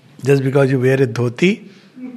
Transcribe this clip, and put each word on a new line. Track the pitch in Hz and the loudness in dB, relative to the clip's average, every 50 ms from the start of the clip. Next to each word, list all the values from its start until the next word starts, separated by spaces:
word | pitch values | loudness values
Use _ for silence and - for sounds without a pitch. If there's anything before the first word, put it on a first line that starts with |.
| _ _ - - - | _ _ -18 -6 0
Just | 131 139 139 131 | 2 2 2 2
because | 135 127 143 139 131 | 0 2 2 2 2
you | 139 131 | 0 0
wear | 123 131 135 131 | 2 2 2 2
a | 139 120 | 0 0
dhoti | 113 120 120 120 117 - 175 185 220 - - - - - - - _ - - - - | 0 -2 -4 -4 -2 0 0 0 0 -2 -6 -16 -20 -20 -20 -20 _ -18 -18 -16 -16